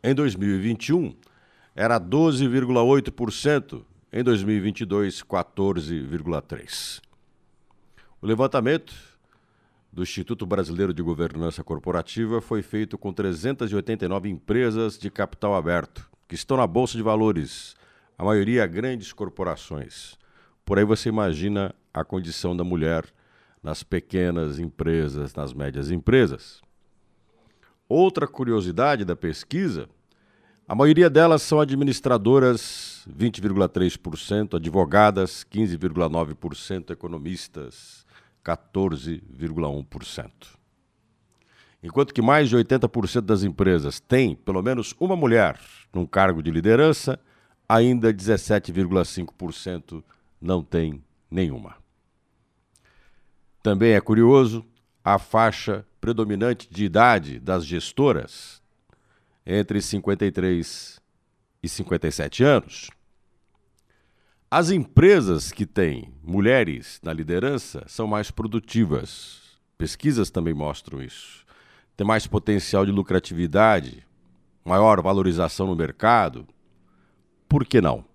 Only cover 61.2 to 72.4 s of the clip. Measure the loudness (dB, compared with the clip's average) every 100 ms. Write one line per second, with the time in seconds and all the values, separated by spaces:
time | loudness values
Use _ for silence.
61.2 | _ _ _ _ -12 -8 -4 -2 -4 -4
62.2 | -8 2 4 4 0 -18 -20 _ _ _
63.2 | _ _ _ _ _ _ _ _ _ _
64.2 | _ _ _ 0 2 0 4 6 8 8
65.2 | 4 -2 -4 -8 -4 0 -2 -2 -12 -18
66.2 | -4 0 4 4 2 -4 -12 -14 -10 -8
67.2 | -4 -2 -2 -6 -8 -16 -16 -8 -4 -4
68.2 | -4 -8 -6 -6 -2 0 2 0 -6 -16
69.2 | -20 -20 _ _ _ _ -8 -2 -2 0
70.2 | -2 -2 -4 -4 -6 -8 -14 -14 -14 -18
71.2 | -20 -20 _ _ _ _ _ -6 0 0
72.2 | 0 -4